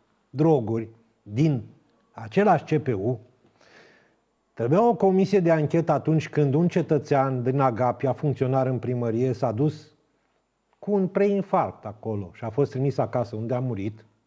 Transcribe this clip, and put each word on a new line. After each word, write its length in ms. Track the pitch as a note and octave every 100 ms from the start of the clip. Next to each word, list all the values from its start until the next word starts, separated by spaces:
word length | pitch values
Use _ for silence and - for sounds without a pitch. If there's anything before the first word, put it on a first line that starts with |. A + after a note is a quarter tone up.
| _ _ _
droguri 600 | B2+ D#3+ D3 G#2+ A2+ A2 - _ _
din 400 | - G#2+ D#3 B2+ G#2+ - _ _ _
același 520 | - A2 F#3+ G#3 D#3+
C 180 | - D#3
P 60 | D3+
U, 320 | G2+ G#2 B2 - _ _ _ _ - - _ _ _ _ _ _
trebuia 340 | - A#2+ F3 A#3
o 80 | G#3
comisie 440 | G3 F#3+ F#3+ G3+
de 120 | E3+
anchetă 400 | D#3+ D3+ E3+ E3
atunci 380 | C#3+ - D#3+ -
când 240 | D3+ C#3+
un 140 | C#3+ F3
cetățean 760 | F3+ D3+ D3+ - C#3 C3+ B2+
din 160 | A#2+ C3+
Agapia, 540 | C3+ G#2+ B2 A#2+ C3+
funcționar 540 | B2 D3+ C3 B2+ C3+ C3
în 120 | B2
primărie, 540 | A#2+ B2 A#2 A2+ C3
s-a 180 | B2 B2+
dus 400 | A2 D3+ D3+ - _ _ _ _ _ _ _ _ _
cu 120 | -
un 160 | G3+ F#3
preinfarct 800 | G3+ G3+ G3+ F#3 F#3 G#2+ - G#2+
acolo 460 | G#2+ A#2 G#2 F2+
și 100 | -
a 60 | A#2
fost 220 | A2 C#3
trimis 260 | B2+ C#3 C#3
acasă 380 | A2+ B2 A#2+ G#2+
unde 180 | A2+
a 60 | B2
murit. 460 | B2+ G#2 G2+ G#2+ _ _